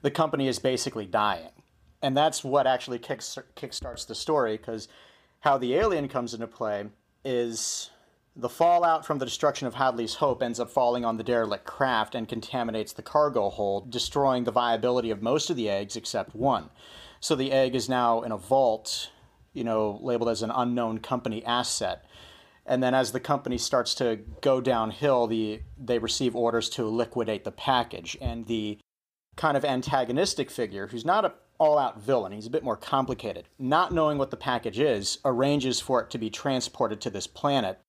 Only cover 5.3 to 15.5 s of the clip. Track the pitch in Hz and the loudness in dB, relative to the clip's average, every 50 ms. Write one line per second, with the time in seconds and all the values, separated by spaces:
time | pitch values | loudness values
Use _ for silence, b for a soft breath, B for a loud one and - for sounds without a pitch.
5.3 | b b - 151 139 135 123 120 127 165 214 226 190 156 143 131 - 131 120 117 | b b 2 4 4 4 2 2 2 4 4 4 2 0 -2 -2 -4 -4 -4 -4
6.3 | 117 110 117 113 - - 123 107 104 101 104 107 - _ _ _ _ _ _ 135 | -6 -8 -10 -10 -8 -6 -4 -4 -2 -4 -6 -8 -14 _ _ _ _ _ _ -4
7.3 | 127 123 120 117 113 110 - - - - - - b b b b b b _ _ | -2 0 0 -2 -2 -4 -6 -6 -6 -6 -8 -12 b b b b b b _ _
8.3 | _ - 117 120 - - 170 170 175 175 175 170 160 156 139 - 156 143 135 123 | _ -8 -8 -6 0 4 4 6 6 6 6 4 2 2 0 -2 -2 -2 -2 -4
9.3 | - - - 147 135 - 143 127 117 123 139 131 120 117 117 110 - - 156 143 | -4 2 2 2 2 2 -6 -6 -2 0 0 0 2 0 -4 -4 -2 0 2 2
10.3 | 127 - 131 120 117 117 120 110 - 139 127 120 120 123 120 117 113 110 113 110 | 2 0 -2 -4 -2 -4 -6 -2 2 2 4 4 2 2 0 0 -2 -2 -2 0
11.3 | 123 117 113 104 104 98 - - - - 139 131 123 110 107 - - 127 113 107 | 2 2 2 0 -2 -4 -6 -12 -2 0 2 2 4 2 0 0 -2 -8 -6 -6
12.3 | 123 113 110 - - 127 120 117 110 110 107 - - - 110 - - 147 151 147 | -6 -8 -8 -6 -4 -4 -2 -2 -2 -4 -4 -6 -8 -16 -16 0 2 4 4 4
13.3 | 131 120 101 101 - - 104 101 98 98 98 123 117 120 - - - 143 139 135 | 4 2 0 0 0 -2 -2 0 0 -2 -4 -6 -6 -4 -4 -2 0 2 2 4
14.3 | 131 127 120 120 110 123 123 120 117 113 113 123 123 127 117 113 110 98 104 117 | 2 2 0 2 2 2 2 2 2 2 2 2 2 2 0 0 -4 -2 0 0
15.3 | 131 156 139 - | 0 0 0 -2